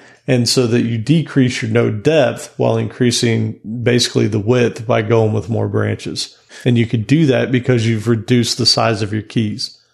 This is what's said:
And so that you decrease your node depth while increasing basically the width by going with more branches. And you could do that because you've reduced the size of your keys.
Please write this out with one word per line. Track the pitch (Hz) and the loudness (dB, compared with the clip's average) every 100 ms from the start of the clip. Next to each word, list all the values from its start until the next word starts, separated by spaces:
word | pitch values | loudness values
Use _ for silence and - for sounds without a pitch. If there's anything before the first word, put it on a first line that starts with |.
| - - - | -16 -12 -2
And | 127 117 | 0 2
so | - 123 | 2 2
that | 120 | 2
you | 117 117 | 0 -2
decrease | 107 165 147 - 123 - | 0 0 2 0 0 0
your | 117 | -2
node | 113 117 107 | 0 0 0
depth | 117 160 120 120 - - | 0 2 2 0 -10 -4
while | 123 113 | 0 0
increasing | 113 - 123 117 120 113 110 - - 117 | -2 0 0 2 0 0 -2 -6 -10 -4
basically | 117 120 - 127 113 | 0 0 0 0 0
the | 107 | 0
width | 101 123 117 - 110 | 0 2 2 -2 -2
by | 117 | -2
going | 107 113 110 | 2 2 2
with | 104 - | 0 -4
more | 107 107 | -4 -2
branches. | 107 107 107 - 78 - - _ - | -2 -2 -4 -8 -10 -10 -14 _ -6
And | 127 120 | 0 2
you | 113 | 2
could | 117 104 | 0 2
do | 151 156 | 2 4
that | 117 117 | 2 2
because | 127 123 123 110 | -2 2 2 2
you've | 113 110 | 0 0
reduced | 117 104 123 117 - | -2 2 2 2 0
the | 117 | 0
size | - 113 107 | 2 0 0
of | 104 | -4
your | 107 | -6
keys. | 104 120 107 107 - - _ | -4 -4 -4 -4 -10 -12 _